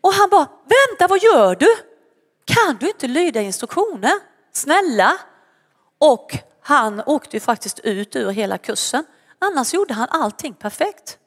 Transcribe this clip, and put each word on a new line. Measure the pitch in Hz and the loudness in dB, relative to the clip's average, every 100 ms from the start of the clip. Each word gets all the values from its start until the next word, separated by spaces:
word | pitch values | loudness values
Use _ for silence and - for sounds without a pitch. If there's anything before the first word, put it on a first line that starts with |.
Och | 392 | 2
han | 392 403 | 2 4
bara, | 392 277 - | 4 2 -8
"Vänta, | _ 508 554 415 359 | _ 4 4 2 2
vad | 381 | 4
gör | 440 311 196 180 | 4 6 4 4
du? | 339 453 - _ _ _ _ _ - | 2 2 -4 _ _ _ _ _ -2
Kan | 466 403 220 | 0 0 -2
du | 320 | -6
inte | 415 254 | -6 -4
lyda | 262 349 220 | -2 -2 -2
instruktioner? | 202 185 233 - 427 254 220 392 - _ _ | -6 -8 -8 -4 -4 -2 -2 -2 -6 _ _
Snälla." | - - 349 370 214 196 370 - _ _ _ _ _ _ _ | -10 0 0 2 2 2 0 -8 _ _ _ _ _ _ _
Och | 208 - - - _ _ | 2 2 -4 -14 _ _
han | - 285 220 208 - | 0 0 0 -4 -2
åkte | 294 - 220 | -2 -2 -6
ju | |
faktiskt | - 220 196 - | -4 -4 -6 -8
ut | - 196 208 262 | -6 -6 -6 -6
ur | 202 | -6
hela | 196 196 190 | -4 -6 -6
kursen. | - 208 - 262 320 _ _ _ | -8 -6 -4 -4 -6 _ _ _
Annars | 392 320 233 | -4 -2 -2
gjorde | 349 403 | -4 -4
han | 220 240 | -4 -4
allting | 330 220 - 294 | -2 -4 -6 -14
perfekt. | 185 208 - 392 - - - | -10 -12 -6 -6 -6 -20 -20